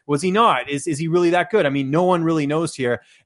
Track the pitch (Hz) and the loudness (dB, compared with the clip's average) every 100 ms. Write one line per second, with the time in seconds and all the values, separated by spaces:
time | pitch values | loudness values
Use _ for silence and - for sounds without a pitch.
0 | - 143 185 202 226 131 127 143 170 143 | -4 -2 0 2 2 2 -2 -6 -4 -4
1 | 165 175 175 175 170 214 147 139 135 151 | 0 2 2 2 0 0 0 0 0 0
2 | 180 175 165 160 143 156 165 - 123 120 | 2 2 0 0 0 -2 -4 -4 -2 -4
3 | - _ | -6 _